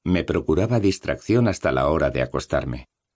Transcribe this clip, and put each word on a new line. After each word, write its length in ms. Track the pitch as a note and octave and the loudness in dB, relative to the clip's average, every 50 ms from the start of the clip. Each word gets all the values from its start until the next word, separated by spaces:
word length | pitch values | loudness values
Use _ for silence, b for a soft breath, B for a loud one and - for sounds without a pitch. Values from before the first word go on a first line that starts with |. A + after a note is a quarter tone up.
| _ | _
me 220 | E2 F#2 F2 D#2+ | 0 0 0 0
procuraba 560 | - - F2 - - D#2 E2 G2 A2+ B2 A#2 | 0 -2 -2 0 2 2 2 2 2 0 2
distracción 640 | G2 G2 F#2 - - - C#2+ - - - G#2 B2 A#2+ G#2+ | 2 2 0 0 -4 -6 -6 -6 -2 0 2 2 2 2
hasta 240 | F#2 - - E2+ | 0 0 -2 -2
la 160 | C2 C2 C2+ C#2+ | 0 2 2 2
hora 220 | D#2 E2 D2 C#2 | 2 2 0 0
de 120 | B1+ B1+ | 0 -2
acostarme. 640 | C2 C2 - C2+ - - - C#2 C2 C2 B1 C2+ - - _ _ _ _ _ | -4 -2 -4 -6 -6 -2 -2 -2 -2 -4 -8 -10 -12 -16 _ _ _ _ _